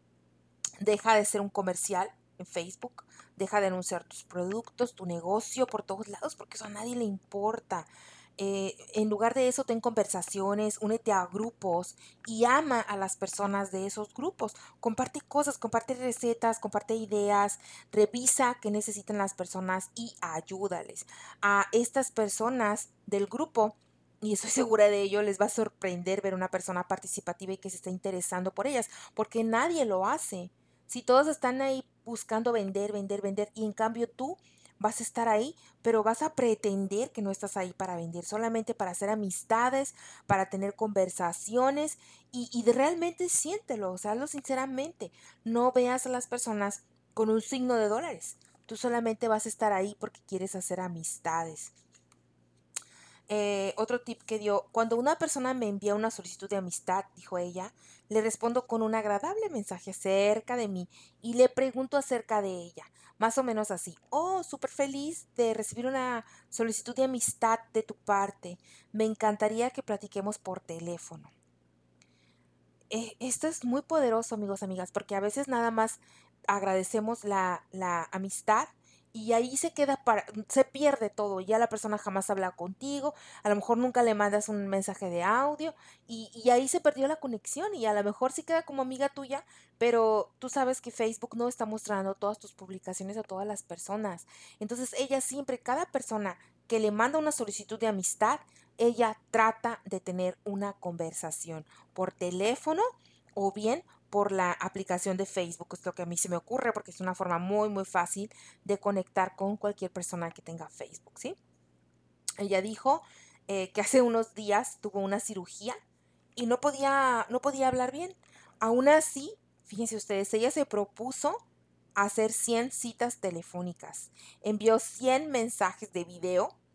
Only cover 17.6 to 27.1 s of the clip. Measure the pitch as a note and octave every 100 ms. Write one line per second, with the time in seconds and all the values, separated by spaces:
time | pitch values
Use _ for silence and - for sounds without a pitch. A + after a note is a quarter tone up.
17.6 | - - - G#3 G#3 B3 B3+ - B3+ B3
18.6 | G#3+ G#3 G#3 G#3 - G#3 G3 - F3+ F#3
19.6 | F#3 F#3+ - - A#3 - E3+ D#3+ - F#3+
20.6 | G3 F3 - - - - - - G3+ G3+
21.6 | G3 A3+ A#3+ C4+ B3+ - G#3+ - A3+ B3+
22.6 | G#3+ G#3+ - _ - G3+ G3+ B3 D#4+ -
23.6 | G#3+ - _ _ _ _ G#3+ G3+ G#3+ -
24.6 | A#3+ A3 G#3 G3+ G3 G3+ G#3 G3 G#3 -
25.6 | G#3+ - F#3+ F3 F3+ F#3+ G3 F#3 F#3 F#3
26.6 | F#3 F3+ F3+ F#3+ F#3+